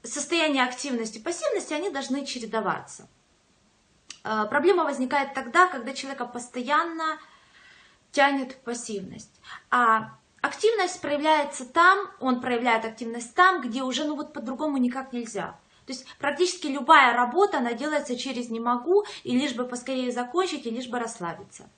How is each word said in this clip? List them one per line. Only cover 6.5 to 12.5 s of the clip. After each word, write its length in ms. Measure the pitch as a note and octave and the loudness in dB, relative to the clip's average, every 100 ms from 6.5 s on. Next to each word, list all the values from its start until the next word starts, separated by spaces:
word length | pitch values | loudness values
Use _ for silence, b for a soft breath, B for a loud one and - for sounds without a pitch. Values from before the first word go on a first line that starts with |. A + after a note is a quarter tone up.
| B3+ A#3+ D4 E4+ E4 D#4+ D#4 B B B B B B B B _ | -8 0 0 0 -4 -6 -6 B B B B B B B B _
тянет 420 | - C#4 C#4 C4 | 2 2 2 -6
в 40 | - | -10
пассивность. 840 | - A#3+ - G#3 F#3 - - _ B B _ | -10 -8 -8 -8 -10 -16 -18 _ B B _
А 480 | B3 A#3 A3 A3 - _ _ | 2 4 4 0 -16 _ _
активность 600 | C#4 - G#4+ A4 F4+ - | -6 2 2 4 0 -2
проявляется 640 | C#4+ D4 D#4 D4+ C#4+ - B3+ | -4 0 4 4 2 -6 -2
там, 440 | E4 F4 G4 G4 - | 6 6 6 0 -4
он 220 | C4 B3 | 0 0
проявляет 440 | B3 | 0